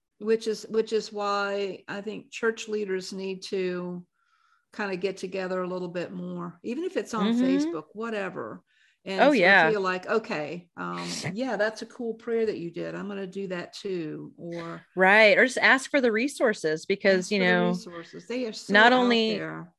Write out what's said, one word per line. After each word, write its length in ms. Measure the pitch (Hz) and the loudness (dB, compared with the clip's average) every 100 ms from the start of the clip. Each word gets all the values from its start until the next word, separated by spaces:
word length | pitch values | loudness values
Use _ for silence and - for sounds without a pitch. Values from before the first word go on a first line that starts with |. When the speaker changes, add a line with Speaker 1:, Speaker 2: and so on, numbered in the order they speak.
| _ _ | _ _
Speaker 1:
which 280 | 208 226 220 | 0 0 0
is, 180 | 208 - | -6 -4
which 220 | 220 220 | -2 0
is 200 | 220 208 | -2 -4
why 720 | 208 202 202 202 202 196 - - | -6 -4 -2 -2 -4 -6 -8 -10
I 140 | 202 | -10
think 300 | 208 196 - | -10 -12 -12
church 360 | - 226 220 214 | -4 -2 -2 -4
leaders 460 | 214 196 185 185 | -4 -2 -4 -6
need 300 | 190 190 190 | -8 -8 -8
to 600 | - 196 185 180 180 180 - _ _ _ _ _ _ - | -6 -4 -4 -4 -6 -10 -14 _ _ _ _ _ _ -8
kinda 220 | 202 180 | -6 -4
get 200 | 190 185 | -4 -4
together 440 | 185 190 185 185 | -8 -6 -4 -4
a 60 | 180 | -4
little 200 | 180 180 | -6 -6
bit 220 | 175 165 | -6 -8
more, 480 | 180 180 180 175 - | -8 -10 -8 -10 -10
even 200 | - 262 | -8 -6
if 140 | 370 294 | -6 -6
it's 160 | - | -6
on 200 | 226 202 | -2 0
Speaker 2:
Mm-hmm. 120 | 240 262 | 2 2
Speaker 1:
Facebook, 400 | 277 311 330 - | 2 0 -6 -10
whatever. 680 | 202 226 208 190 147 110 180 _ _ _ _ 185 | -10 -8 -6 -6 -8 -10 -12 _ _ _ _ -6
And 140 | 190 | 2
Speaker 2:
Oh, 100 | 269 | 4
Speaker 1:
sort 40 | 262 | 6
of 40 | |
Speaker 2:
yeah. 280 | 175 196 160 | 6 8 6
Speaker 1:
feel 120 | 170 | 4
like, 260 | 185 185 180 | 0 -2 -2
"Okay, 600 | 220 226 160 147 175 - 175 | -2 -2 -4 -6 -10 -12 -12
um, 300 | 175 175 175 - - | -8 -8 -8 -8 -6
yeah, 240 | 196 262 202 | -6 -4 -2
that's 260 | 214 220 | -2 -4
a 20 | 226 | -12
cool 300 | - 233 226 | -10 -8 -8
prayer 280 | - 226 220 | -4 0 0
that 100 | 151 | -2
you 140 | 170 | -8
did. 240 | 170 165 170 | -8 -8 -8
I'm 120 | 196 | -8
gonna 200 | 196 190 | -8 -8
do 180 | 196 196 | -8 -6
that 240 | 180 - | -8 -10
too." 600 | - 202 185 156 151 147 - | -10 -8 -6 -6 -10 -14 -14
Or 460 | 170 170 165 170 - 180 | -12 -10 -10 -12 -8 4
Speaker 2:
Right. 420 | 185 214 214 180 | 6 8 8 8
Or 80 | 247 | 6
just 140 | - | 4
ask 320 | 196 262 - | 4 4 2
for 100 | 294 | 2
the 100 | 247 | 2
resources 760 | 214 277 - 262 208 156 160 - | 2 0 2 0 2 -2 -2 -2
because, 380 | 196 202 190 180 | 0 4 2 2
Speaker 1:
Ask 60 | |
Speaker 2:
you 60 | 208 | 2
Speaker 1:
for 40 | 180 | 4
the 60 | |
Speaker 2:
know, 160 | 180 175 | 4 2
Speaker 1:
resources. 600 | 180 180 170 170 170 - | 0 -6 -14 -14 -14 -8
They 180 | 247 226 | -6 -6
are 60 | |
so 200 | - - | -8 2
Speaker 2:
not 200 | 202 240 | 6 8
Speaker 1:
out 60 | 254 | 8
Speaker 2:
only, 340 | 247 233 220 202 | 4 2 2 -2
Speaker 1:
there. 340 | 160 160 170 | -6 -10 -14